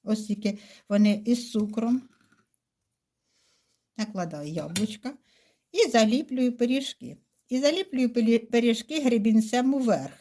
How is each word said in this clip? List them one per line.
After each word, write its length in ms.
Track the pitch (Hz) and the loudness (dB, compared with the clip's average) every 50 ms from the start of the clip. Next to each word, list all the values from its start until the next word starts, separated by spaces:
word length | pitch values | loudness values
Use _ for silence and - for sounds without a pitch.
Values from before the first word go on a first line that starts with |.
| _ | _
Ось 220 | 208 220 - - | -2 -2 -2 -2
тільки 340 | - 202 - - 202 202 - - - - - _ _ | -6 -6 -4 -4 -4 -4 -6 -14 -20 -20 -20 _ _
вони 340 | 202 202 208 208 208 208 - | 2 4 4 4 4 0 0
із 260 | 240 240 240 - - | 0 0 0 -2 -4
цукром. 580 | - 214 214 208 - 226 226 233 247 262 - - _ _ _ _ _ _ _ _ _ _ _ _ _ _ _ _ _ _ _ _ _ _ _ _ _ _ _ _ _ _ _ _ _ _ _ _ _ | -4 -4 -4 -2 -4 -4 0 0 0 -2 -2 -10 _ _ _ _ _ _ _ _ _ _ _ _ _ _ _ _ _ _ _ _ _ _ _ _ _ _ _ _ _ _ _ _ _ _ _ _ _
Накладаю 540 | - 214 214 208 190 175 165 156 147 147 151 | -10 -10 -8 -6 -8 -8 -6 -8 -10 -10 -8
яблучка 680 | 160 208 - - 170 190 214 214 214 - - 254 294 _ _ _ _ _ _ _ _ _ _ _ | -8 -8 -8 -6 -4 -4 -4 -4 -6 -10 -12 -14 -14 _ _ _ _ _ _ _ _ _ _ _
і 180 | - 381 453 277 | 2 2 2 4
заліплюю 680 | 240 233 220 214 226 277 - - 254 254 254 247 247 | 6 4 4 4 2 0 -2 -4 -2 -2 0 -2 0
пиріжки. 600 | 240 240 240 254 277 269 - - _ - - - _ _ _ - - _ _ | 0 -2 0 0 -2 -4 -6 -12 _ -16 -18 -18 _ _ _ -20 -20 _ _
І 100 | 247 254 | -4 0
заліплюю 540 | 277 285 320 381 381 - - 254 254 233 247 | 0 2 0 0 -4 -4 -2 0 0 0 2
пирі-, 260 | 247 220 226 233 220 | 2 2 4 2 2
пиріжки 600 | 220 - - 233 233 233 226 226 - _ 311 320 | 0 0 0 2 2 2 0 0 -4 _ -6 -2
гребінцем 720 | 285 254 240 226 202 226 214 220 220 - - 247 247 262 277 | 0 2 2 2 2 4 4 4 2 2 -2 0 0 2 0
уверх. 400 | 277 254 226 190 139 135 - - - | 0 0 0 0 0 -2 -10 -14 -18